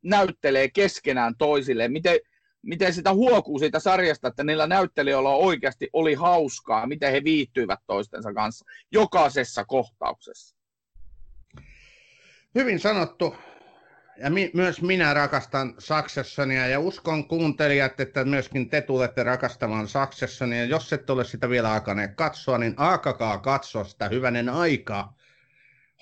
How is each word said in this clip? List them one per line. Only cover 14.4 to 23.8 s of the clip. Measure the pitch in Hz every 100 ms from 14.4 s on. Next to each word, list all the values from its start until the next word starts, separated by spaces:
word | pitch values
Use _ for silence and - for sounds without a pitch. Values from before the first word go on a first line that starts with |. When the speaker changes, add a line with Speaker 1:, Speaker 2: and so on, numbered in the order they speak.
| 175
Speaker 2:
myös | 175 180 147
minä | 175 185 151
rakastan | 143 143 139 - 135 127 -
Successionia | - 156 - 143 123 - 135 131 127
ja | 139
uskon | 175 - 170 156 -
kuuntelijat, | 165 156 143 147 139 135 -
että | 135 139 131
myöskin | 139 127 131 117
te | -
tulette | 120 131 123 -
rakastamaan | 120 127 123 - 110 110 107
Successionia. | 139 135 - 123 - 127 120 120
Jos | 156 -
ette | 143 -
ole | 127
sitä | 117 123 120
vielä | 123 110
alkaneet | 107 107 101 101 101
katsoa, | 156 - - 120
niin | 113 110
alkakaa | 160 180 147 120 113 98
katsoa | 131 135 - 113